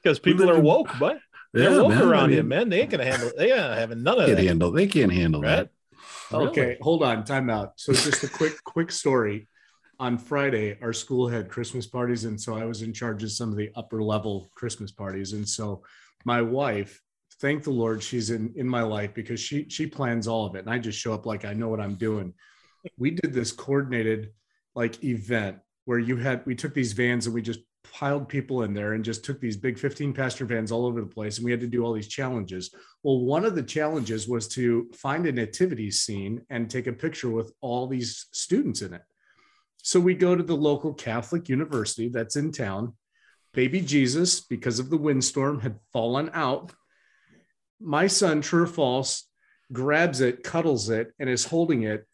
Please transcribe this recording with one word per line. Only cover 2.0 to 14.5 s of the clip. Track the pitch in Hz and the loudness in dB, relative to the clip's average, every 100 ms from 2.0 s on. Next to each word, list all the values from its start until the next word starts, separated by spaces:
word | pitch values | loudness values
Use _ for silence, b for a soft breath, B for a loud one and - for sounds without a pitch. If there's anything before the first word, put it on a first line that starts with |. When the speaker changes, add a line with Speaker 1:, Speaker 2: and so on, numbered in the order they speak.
Speaker 1:
around | - 151 139 | 8 8 6
Speaker 2:
I | |
Speaker 1:
here, | 143 | 4
Speaker 2:
mean | - | 4
Speaker 1:
man. | 143 240 | 2 2
They | 180 | 2
ain't | - | 2
gonna | 165 127 | 0 0
handle, | 131 120 120 | 0 -2 2
they | 202 | 4
ain't | 254 147 110 | 4 2 -2
having | 117 117 | -2 0
none | 135 240 | 2 6
of | 151 | 6
Speaker 2:
Can't | 98 | 6
Speaker 1:
that. | 92 | 4
Speaker 2:
handle, | 82 87 | 4 2
they | 131 202 | 4 4
can't | 160 107 | 4 4
handle | 90 85 76 | 4 2 2
Speaker 1:
Right? | 120 196 - _ _ B B B B | 2 2 0 _ _ B B B B
Speaker 2:
that. | 156 | 0
Speaker 3:
Okay, | 143 - | 0 2
Speaker 4:
Really? | 123 123 | 0 0
Speaker 3:
hold | 151 165 | 2 4
on, | 139 113 | 2 0
time | 110 135 127 | -2 -2 0
out. | 110 98 - | -2 -4 -8
So | - | 2
just | 131 151 - | 2 4 0
a | 135 | -2
quick, | - 156 151 | -2 -2 -2
<laughs> | - | -6
quick | 165 170 | -4 -2
story. | - 151 127 107 104 107 _ _ _ _ - | -2 2 2 2 -4 -10 _ _ _ _ -6
On | 127 120 | -2 -2
Friday, | - 143 139 117 107 101 | -2 0 0 0 -2 -6
our | 120 | -8
school | 113 - 127 123 | -8 -2 0 0
had | 117 98 | -2 -6
Christmas | - 117 127 107 | -8 -8 -8 -8
parties, | 127 123 120 110 | -4 -2 -2 -4
and | 104 | -8
so | 117 110 | -6 -6
I | 113 | -6
was | 107 | -6
in | 113 | -8
charge | 110 120 107 | -6 -6 -6
of | 110 | -6
some | 101 117 | -6 -4
of | 104 | -4
the | 104 - | -6 -8
upper | - 110 | -8 -4
level | 107 107 107 98 - | -2 -2 -2 -8 -10